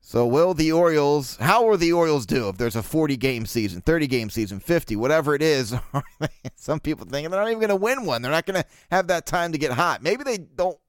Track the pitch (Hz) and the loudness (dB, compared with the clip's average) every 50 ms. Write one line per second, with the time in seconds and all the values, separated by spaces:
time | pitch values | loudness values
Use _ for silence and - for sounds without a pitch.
0 | _ - - 117 120 120 123 143 165 185 185 151 160 160 156 165 175 170 160 151 | _ -4 0 0 2 2 4 4 4 4 2 2 0 2 4 4 4 4 4 4
1 | 143 143 147 151 135 123 - - 107 147 196 233 233 226 214 185 170 165 170 175 | 4 4 2 2 0 -4 -8 -4 0 2 4 4 4 4 4 4 4 2 4 4
2 | 170 160 151 143 117 92 - 131 120 101 95 95 120 117 - 117 107 - - 156 | 4 2 2 0 0 0 0 0 0 -2 -2 -2 -2 -2 -2 -2 -6 -2 0 0
3 | 160 151 139 123 104 131 131 117 113 104 - 117 110 101 - 90 - - 160 170 | 0 2 0 0 0 -2 -2 -2 -6 -4 -4 -2 -2 -2 -4 -4 0 0 2 2
4 | 151 139 127 127 113 104 - - 110 95 101 98 - - 170 170 - - 110 101 | 2 0 0 -2 -2 -4 -4 -4 -4 -4 -6 -12 -4 0 0 0 0 -2 -4 -2
5 | 113 131 151 160 156 143 147 143 151 160 151 135 131 104 120 123 - - - 139 | 0 2 2 2 2 2 0 2 2 2 2 2 0 -4 -6 -8 -8 -4 -6 -6
6 | 135 - - _ 165 151 - - _ 131 - _ - - 156 156 - 147 156 - | -6 -6 -10 _ -8 -8 -8 -8 _ -16 -16 _ -8 -6 -6 -6 -4 -6 -6 -6
7 | - - 120 143 151 160 180 190 208 226 233 226 220 214 202 190 190 220 262 277 | -8 -10 -8 -8 -6 -4 -4 -2 -2 -2 -2 -2 0 0 0 0 2 0 -2 -2
8 | 247 175 127 117 117 127 147 160 165 - 190 185 156 - _ - _ _ - 185 | -2 -2 -4 -2 -2 -2 -2 -2 -2 -2 -4 -4 -4 -4 _ -20 _ _ -2 -2
9 | 190 170 185 170 151 - - 180 170 170 160 151 143 147 120 117 170 175 139 98 | 0 2 -2 -2 -2 -2 -2 -2 -2 -2 -2 -2 -2 -2 0 0 0 0 0 -2
10 | 110 151 208 254 285 277 240 196 165 - _ 131 180 185 180 _ _ | -2 -2 -2 -2 -2 -6 -6 -6 -8 -14 _ -2 -2 -2 -2 _ _